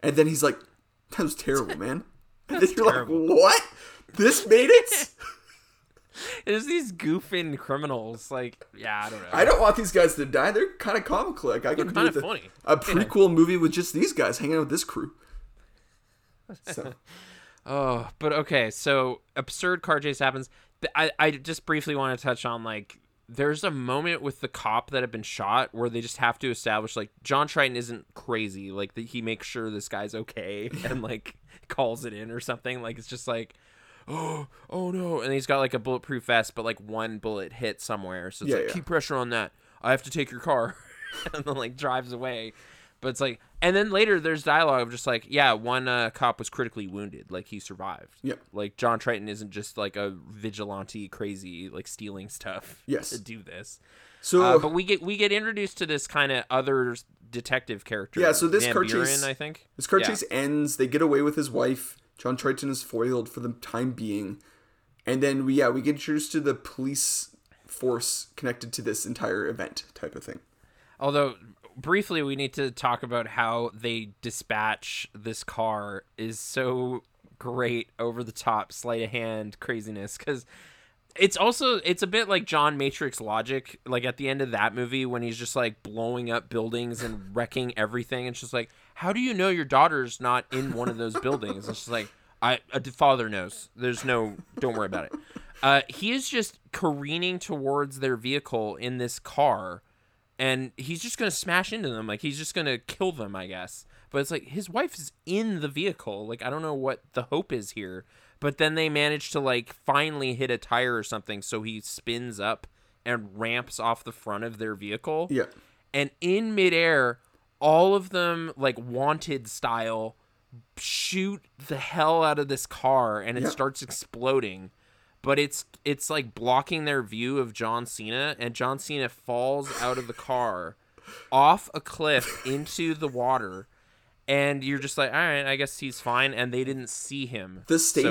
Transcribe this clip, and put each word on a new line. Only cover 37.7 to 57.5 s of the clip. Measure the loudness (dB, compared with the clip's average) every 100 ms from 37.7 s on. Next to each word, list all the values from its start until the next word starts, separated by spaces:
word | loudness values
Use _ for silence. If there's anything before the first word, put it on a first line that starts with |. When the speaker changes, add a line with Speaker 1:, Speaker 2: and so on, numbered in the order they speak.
| -4
Speaker 2:
somewhere. | -6 -6 -6 -8 -10
So | -8
it's | -2
Speaker 1:
Yeah, | 0
Speaker 2:
like, | 0
Speaker 1:
yeah. |
Speaker 2:
"Keep | -4 -2
pressure | -2 0 -2
on | -2
that. | -2 -4 -8 _ _
I | 0
have | 0
to | 0
take | -4 -4
your | -4
car." | 0 2 2 -4
<laughs> | -18 -18 -14 -10 -8
And | -6 -4
then, | -4
like, | -6 -4
drives | -2 -2 -4
away. | -6 -6 -6 -8 -14 -20 -20 -20 _
But | -6
it's | -2
like, | -4 -4 _ 0
and | 4 4
then | 4
later | 4 4 4
there's | 2 0
dialogue | 4 4 6 4
of | 2
just | -2 -2
like, | -2 0
"Yeah, | 4 4
one, | 4 0 -2 0
uh, | 0 0
cop | 2 0 0
was | -4
critically | -6 -6 -6 -10
wounded. | -8 -10 -12 -12
Like, | -12 -10
he | -14
survived." | -14 -10 -10 -10 -14 _
Speaker 1:
Yep. | -8 -8 _
Speaker 2:
Like, | -6 -6 0
John | 2 2
Triton | 0 -2 -4
isn't | -10 -10
just, | -10 -10 -6
like, | -4 -4
a | -6 -6 -14
vigilante | -10 -8 -6 -8 -8 -10 -10 -12
crazy, | -8 -8 -8 -12 -12 -12
like, | -12 -14
stealing | -12 -12 -12 -14
stuff | -12 -10 -10 -12 -16 -6
Speaker 1:
Yes. | -6 -6
Speaker 2:
to | -10
do | -12 -16
this. | -16 -16 -16 -20 _ -20 -20 _
Speaker 1:
So | 2 6
Speaker 2:
Uh, | 8 8
but | 6
we | 0 2
get, | 0
we | 0 0
get | 2
introduced | 2 0 -4 -6 -4
to | -4
this | -4 -2
kinda | 0 2 0 0
other | 0 4 2 2
s-, | -2 -10 _ -12
detective | -10 0